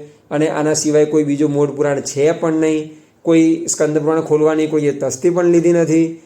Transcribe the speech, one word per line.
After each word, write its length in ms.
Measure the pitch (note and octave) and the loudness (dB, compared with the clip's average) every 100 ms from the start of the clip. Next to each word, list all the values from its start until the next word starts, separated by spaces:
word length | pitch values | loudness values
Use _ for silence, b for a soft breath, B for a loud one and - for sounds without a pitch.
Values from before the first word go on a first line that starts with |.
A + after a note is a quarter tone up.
| B B _ | B B _
અને 180 | D3 D#3 | -2 -2
આના 260 | D#3 D3+ D3+ | 0 -2 0
સિવાય 300 | D#3 D3 D3+ | 0 2 2
કોઈ 200 | D#3 D3 | 2 0
બીજો 240 | C#3+ D3 | 0 0
મૂળ 260 | C#3+ C#3+ - | 0 -2 0
પુરાણ 260 | D3 C#3 | -2 -2
છે 320 | - C#3 D3 | -4 -2 0
પણ 200 | E3+ E3 | 0 -2
નહીં, 380 | D#3+ D#3 D#3 D#3 B B B | 0 0 -2 -4 B B B
કોઈ 440 | - E3 D#3+ E3 E3+ | 0 2 4 0 -4
સ્કંદ 320 | - D3+ D3+ | -2 -2 0
પુરાણ 220 | D3 D#3+ | 0 -2
ખોલવાની 460 | D#3 D3+ D3+ D#3 D#3 | 0 0 2 0 0
કોઈએ 260 | D3+ D3 | 0 -2
તસ્તી 380 | C#3+ C3+ - F3 | -2 -6 -2 -2
પણ 140 | E3+ F3 | 0 2
લીધી 280 | E3+ E3 | 2 2
નથી, 500 | E3+ D#3+ D#3+ E3 E3 | 2 2 2 0 -4